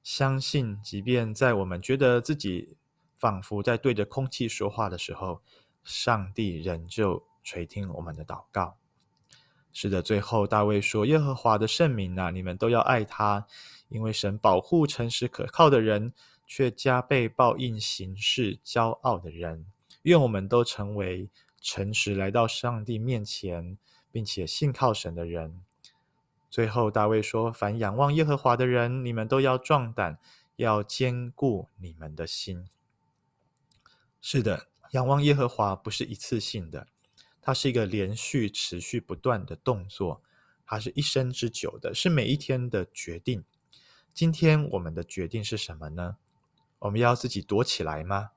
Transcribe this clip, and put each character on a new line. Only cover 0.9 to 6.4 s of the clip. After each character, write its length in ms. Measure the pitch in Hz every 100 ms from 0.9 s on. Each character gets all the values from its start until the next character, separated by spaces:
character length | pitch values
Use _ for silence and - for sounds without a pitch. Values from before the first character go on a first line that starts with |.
| 101
便 320 | 107 123 110
在 220 | 107 131
我 100 | 107
们 160 | 92 90
觉 160 | - 135
得 240 | 131 120
自 140 | 117
己 420 | 147 101 90 - - _ _ _ _
仿 220 | 120 98
佛 200 | - 104
在 160 | 101 117
对 160 | 135
着 120 | 110
空 240 | - - 131
气 180 | - 117
说 220 | - 101
话 180 | - 104
的 100 | 87
时 160 | -
候， 280 | - 92 82 _ _ _ _
上 500 | - - - 113 92
帝 280 | 98